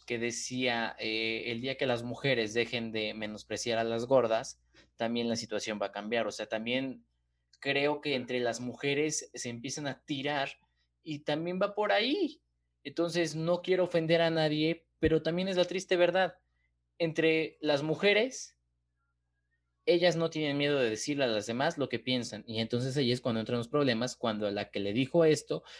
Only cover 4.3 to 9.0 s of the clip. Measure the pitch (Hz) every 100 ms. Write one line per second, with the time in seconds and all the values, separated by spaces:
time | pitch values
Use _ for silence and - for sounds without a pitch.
4.3 | 110 - - _ - - - 117 117 117
5.3 | 113 110 104 110 104 101 101 107 117 104
6.3 | - 107 110 113 127 135 117 _ _ _
7.3 | _ _ - 139 139 147 147 147 131 120
8.3 | 123 120 117 123 120 143 143